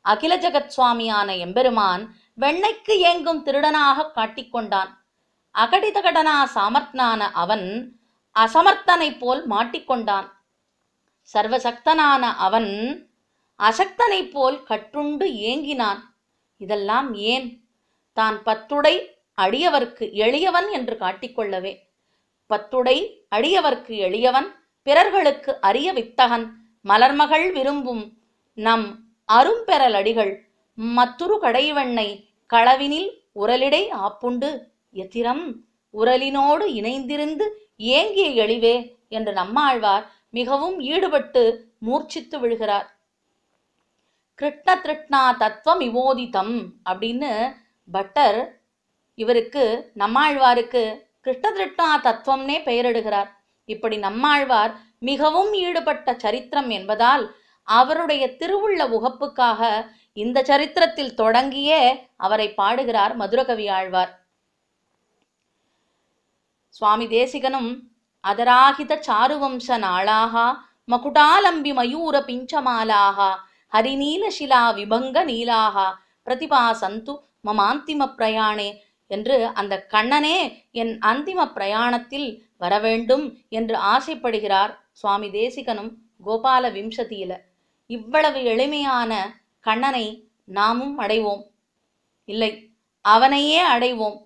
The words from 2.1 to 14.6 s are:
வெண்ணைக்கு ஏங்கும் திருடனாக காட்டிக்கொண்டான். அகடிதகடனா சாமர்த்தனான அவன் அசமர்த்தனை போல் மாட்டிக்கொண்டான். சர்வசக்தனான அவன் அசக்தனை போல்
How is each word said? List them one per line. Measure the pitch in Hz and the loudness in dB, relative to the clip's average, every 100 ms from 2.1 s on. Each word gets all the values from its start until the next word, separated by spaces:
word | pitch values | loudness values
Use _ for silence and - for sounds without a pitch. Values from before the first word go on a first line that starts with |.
| _ _ | _ _
வெண்ணைக்கு | - 269 339 427 440 - 415 | -4 -2 0 -2 -4 0 2
ஏங்கும் | 349 349 311 330 | 4 2 -2 -4
திருடனாக | 302 277 302 302 285 277 311 | -2 0 2 2 2 2 -2
காட்டிக்கொண்டான். | - 220 226 240 233 214 196 190 _ _ _ _ _ _ | -4 -6 -6 -8 -8 -2 -2 -2 _ _ _ _ _ _
அகடிதகடனா | - 233 349 427 403 349 320 311 294 269 | -2 2 2 2 0 2 2 2 2 0
சாமர்த்தனான | 220 202 269 240 262 247 220 202 | 0 0 0 -2 -2 0 0 -2
அவன் | 175 175 214 185 220 247 _ _ _ _ | -4 -2 -2 -4 -8 -12 _ _ _ _
அசமர்த்தனை | 220 220 294 381 381 - 349 302 - | 2 4 6 4 4 2 2 0 -4
போல் | 247 269 330 | -4 -4 -2
மாட்டிக்கொண்டான். | 208 240 311 - 254 214 196 190 _ _ _ _ _ _ _ _ _ _ | -2 -2 -6 -4 -4 -2 -4 -6 _ _ _ _ _ _ _ _ _ _
சர்வசக்தனான | 214 220 247 240 240 311 320 294 269 240 - | -2 0 0 -2 -2 0 4 4 4 0 0
அவன் | 190 220 208 202 240 302 _ _ _ _ _ _ | 0 0 0 -4 -6 -8 _ _ _ _ _ _
அசக்தனை | 208 226 381 - 466 381 - | 0 2 -4 0 0 0 -4
போல் | 285 262 277 | -2 -2 -2